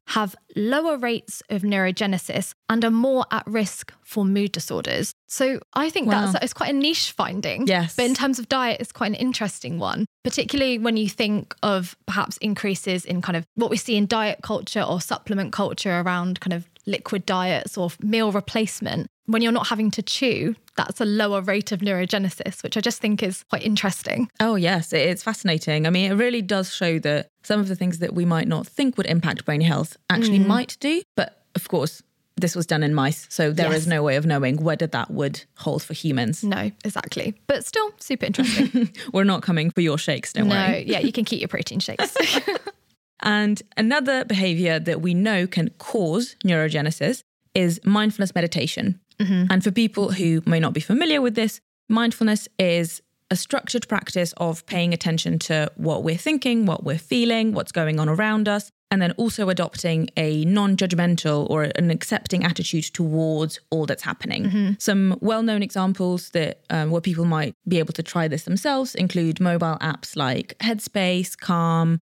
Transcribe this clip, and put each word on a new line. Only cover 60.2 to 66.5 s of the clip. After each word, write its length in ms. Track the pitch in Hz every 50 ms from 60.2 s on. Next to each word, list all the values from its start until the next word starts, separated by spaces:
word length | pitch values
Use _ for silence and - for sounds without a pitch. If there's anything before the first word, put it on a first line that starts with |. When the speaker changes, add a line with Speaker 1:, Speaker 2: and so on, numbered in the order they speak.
| 160 156 156 151 156
Speaker 2:
non-judgmental 1080 | 170 196 208 202 196 196 190 190 180 180 170 175 175 175 165 - 156 151 147 147 -
or 140 | - 156 151 147 -
an 160 | - 175 170
accepting 520 | 160 - - - 220 - - - 190 180 -
attitude 400 | 175 165 - 170 - - 160 151
towards 720 | - - - 170 156 156 160 160 160 156 151 160 156 - - _ -
all 160 | 165 160 151
that's 180 | 147 - - -
happening. 420 | - - - - - - - 208
Speaker 1:
Mm-hmm. 260 | 202 185 208 202 190 202 -
Speaker 2:
Some 380 | - - 196 196 190 190 180 -
well-known 420 | - 208 220 220 226 226 214 208 202
examples 680 | - - 190 185 190 190 - 185 180 180 175 - -
that, 300 | - 170 156 -